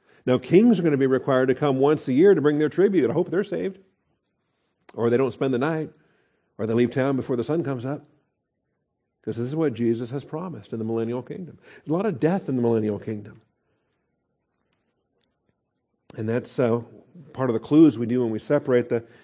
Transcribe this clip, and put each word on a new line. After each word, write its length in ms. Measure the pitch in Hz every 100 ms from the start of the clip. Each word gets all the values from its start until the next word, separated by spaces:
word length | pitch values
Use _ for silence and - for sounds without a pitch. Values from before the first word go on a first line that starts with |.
| _ _
Now, 140 | - 127
kings 400 | - 170 240 185
are 60 |
gonna 120 | 170 139
be 120 | 135
required 380 | 131 135 131 131
to 80 | 127
come 220 | 147 135
once 280 | 139 156 -
a 60 |
year 220 | 127 196
to 60 | 175
bring 180 | 143 147
their 100 | 151
tribute. 420 | - 202 185 120
I 20 |
hope 180 | 131 175
they're 120 | 165
saved. 380 | 208 170 190 190 _ _ _ _ _ _ _ _ _ _ _
Or 160 | - 117
they 60 | 120
don't 160 | 131
spend 200 | 110 135
the 60 | 120
night. 320 | 147 160 151 - _ _ _ _ _ -
Or 80 | 107
they 80 |
leave 180 | 113 120
town 240 | 127 131 131
before 180 | 117
the 80 | 123
sun 220 | 120 160
comes 200 | 139 127
up. 220 | 127 147 - _ _ _ _ _ _ _ _ _ _ _
'Cause 120 | - 110
this 120 | 123
is 80 | 156
what 180 | 156
Jesus 360 | 110 117 117 120
has 120 | 135
promised 500 | - 156 185 123 101
in 60 | 113
the 60 |
millennial 360 | 110 113 113 123
kingdom. 380 | - - 170 - - - -
A 40 |
lot 140 | 165 214
of 140 | 135
death 280 | 151 190 190
in 60 |
the 80 | 131
millennial 380 | 117 113 107 101
kingdom. 400 | - 107 101 - _ _ _ _ _ _ _ _ _ _ _ _ _ _ _ _ _ _ _ _ _ _ _ _ _ _ - -
And 120 | 110
that's, 280 | 120 - -
uh, 220 | 123 120 117 - - - -
part 180 | - 131
of 40 |
the 60 | 113
clues 380 | - 147 156 113
we 80 | 117
do 160 | 127
when 80 | 117
we 80 | 107
separate 520 | - 147 143 123 120
the 120 | 117 - -